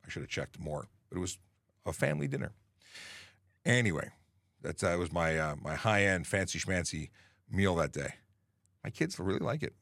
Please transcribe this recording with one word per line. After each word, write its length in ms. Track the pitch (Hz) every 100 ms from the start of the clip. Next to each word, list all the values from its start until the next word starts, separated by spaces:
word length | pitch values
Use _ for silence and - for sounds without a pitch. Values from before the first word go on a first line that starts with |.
| -
I 20 |
should 140 | -
have 80 | 67
checked 300 | - 67 -
more, 260 | 80 73 - _ _
but 100 | 90
it 20 |
was 180 | 90 - _ _ _ _ -
a 60 |
family 360 | - 147 151 139
dinner. 240 | 139 - - _ _ - - - - - _ _ _
Anyway, 460 | - 123 113 78 - - _ _ _ _
that's, 220 | - 80
uh, 100 | 92 87
was 160 | 85
my, 240 | 85 82 80
uh, 180 | 78 73
my 140 | 76
high-end, 540 | 78 113 101 98 92 -
fancy 320 | 98 90 87
schmancy 500 | - 92 82 78 71 - - _ -
meal 240 | 98 98
that 160 | 85 73
day. 240 | 73 65 - _ _ _ _ _ _
My 60 | -
kids 280 | - 160 -
really 220 | 92 -
like 240 | - 156
it. 100 | - -